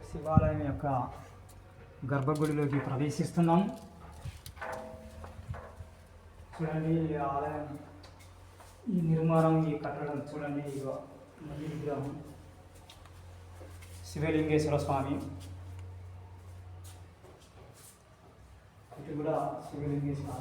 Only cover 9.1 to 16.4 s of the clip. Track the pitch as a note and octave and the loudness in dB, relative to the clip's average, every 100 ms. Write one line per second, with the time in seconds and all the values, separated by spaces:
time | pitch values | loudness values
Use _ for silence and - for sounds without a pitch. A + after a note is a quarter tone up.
9.1 | D#3+ D#3+ D#3+ D#3+ D#3+ D#3+ D3 D3 C#3+ D3 | 6 8 8 8 8 6 2 -2 -4 -4
10.1 | C#3+ - D3+ C#3+ C#3+ C#3+ C3+ C3 C3 - | -4 -4 -6 -2 -2 -2 -4 -4 -6 -8
11.1 | - - - D3+ D3 D#3 - C#3+ C#3 C#3 | -16 -20 -14 -10 -6 -6 -4 -2 -2 -4
12.1 | - - - - - - - - - - | -6 -10 -14 -16 -18 -20 -20 -20 -20 -18
13.1 | - - - - - - - - - - | -18 -18 -18 -18 -16 -16 -16 -14 -14 -8
14.1 | D#3 D#3 D#3 D3+ D3+ C#3 D3 - C#3 C3+ | -2 2 4 6 6 6 4 4 2 2
15.1 | C#3 - - - - - - - - - | 0 -2 -8 -10 -12 -12 -12 -12 -12 -14
16.1 | - - - | -14 -16 -16